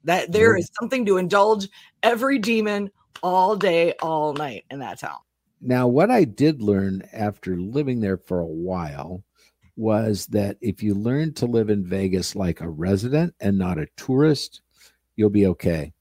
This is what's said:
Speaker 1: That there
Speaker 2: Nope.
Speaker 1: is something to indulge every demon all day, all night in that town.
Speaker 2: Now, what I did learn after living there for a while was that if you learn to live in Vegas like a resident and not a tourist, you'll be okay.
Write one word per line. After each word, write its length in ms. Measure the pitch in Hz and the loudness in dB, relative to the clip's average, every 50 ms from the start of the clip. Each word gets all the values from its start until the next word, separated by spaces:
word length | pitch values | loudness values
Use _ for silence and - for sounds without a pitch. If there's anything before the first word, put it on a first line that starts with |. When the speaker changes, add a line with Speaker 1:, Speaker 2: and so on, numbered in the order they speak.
| _ | _
Speaker 1:
That 260 | 160 175 185 127 165 | 0 0 0 0 0
there 220 | 170 214 220 226 | 2 4 4 6
Speaker 2:
Nope. 80 | 220 190 | 4 4
Speaker 1:
is 100 | - - _ - | -2 -6 _ -8
something 260 | 226 226 269 262 240 | -6 -4 -2 -2 2
to 100 | 202 196 | 2 2
indulge 520 | 185 185 170 190 202 196 214 220 208 196 190 _ - - _ _ _ | 2 2 2 4 4 6 6 4 0 0 -10 _ -20 -20 _ _ _
every 360 | - 220 240 220 247 269 277 269 | 2 2 2 2 2 0 0 0
demon 520 | 196 226 233 220 214 208 208 202 202 196 _ _ _ _ _ - | 2 0 0 2 2 0 -2 -4 -4 -8 _ _ _ _ _ -6
all 340 | - 190 180 185 185 190 220 | -2 0 2 4 4 4 2
day, 380 | 196 196 196 170 170 170 175 - - | 2 2 2 4 4 4 2 0 -2
all 320 | - 165 160 156 151 151 143 | -4 -2 -2 0 -2 -2 -2
night 300 | 143 151 143 113 90 - _ | -4 -6 -8 -8 -12 -14 _
in 80 | 123 139 | -14 -12
that 220 | 131 107 87 - | -10 -12 -12 -12
town. 180 | - 76 71 - _ _ _ _ _ _ _ _ | -12 -12 -12 -14 _ _ _ _ _ _ _ _
Speaker 2:
Now, 280 | - 123 127 123 127 123 | -2 0 0 2 2 2
what 220 | 120 139 170 220 | 4 4 4 4
I 140 | 254 233 180 | 4 2 2
did 380 | 120 98 - 135 156 160 135 | 2 2 2 2 2 2 2
learn 400 | 107 104 104 95 98 98 95 95 - - | 0 2 2 2 2 0 -4 -6 -8 -12
after 440 | - 113 107 104 104 _ - 98 92 | -8 -4 -4 -4 -4 _ -8 -6 -6
living 440 | 87 90 98 117 143 151 135 127 120 | -6 -6 -4 -4 -4 -2 -2 -2 -2
there 180 | 110 98 95 90 | -2 -2 -2 -4
for 200 | _ _ 92 87 | _ _ -4 -4
a 80 | 85 | -2
while 760 | 82 78 80 87 92 92 90 85 78 71 71 69 80 90 95 - _ _ _ _ _ _ _ _ _ _ | -4 -6 -8 -6 -6 -6 -6 -6 -8 -10 -12 -12 -12 -12 -14 -16 _ _ _ _ _ _ _ _ _ _
was 520 | - 110 110 107 107 113 110 104 95 - | -4 -2 0 0 0 0 0 -2 -4 -6
that 300 | - 110 104 101 101 101 _ | -4 -2 -2 -2 -2 -6 _
if 220 | - 101 92 - | -6 -6 -6 -2
you 120 | 110 107 101 | -2 -2 -2
learn 400 | 101 104 117 127 143 160 160 147 | 0 0 -2 0 0 -2 -4 -2
to 120 | - - | -4 -4
live 240 | 120 117 117 110 104 | 0 0 0 2 2
in 140 | 104 104 95 | 0 -2 -2
Vegas 520 | 87 95 98 98 95 92 92 87 - - | -4 -4 -2 -2 0 0 -2 -2 -4 -6
like 240 | 101 98 87 82 - | -4 -2 -2 -2 -4
a 80 | 82 85 | -8 -10
resident 680 | 80 76 82 92 98 92 104 123 139 151 170 175 - _ | -8 -6 0 0 0 0 0 0 0 0 0 -2 -4 _
and 180 | - 101 101 95 | -2 0 0 0
not 200 | 92 90 90 78 | 0 -2 -2 -4
a 100 | 76 - _ | -6 -8 _
tourist, 640 | - - - 127 131 147 160 147 131 - - - - _ _ _ _ _ _ _ _ _ _ _ | -16 -6 -2 2 2 4 4 2 0 -2 -12 -14 -20 _ _ _ _ _ _ _ _ _ _ _
you'll 120 | - 107 104 | 2 2 4
be 160 | 98 104 98 | 4 4 4
okay. 460 | 95 87 - - 98 85 80 73 78 - _ | 4 2 0 -2 -2 -2 -2 -4 -8 -12 _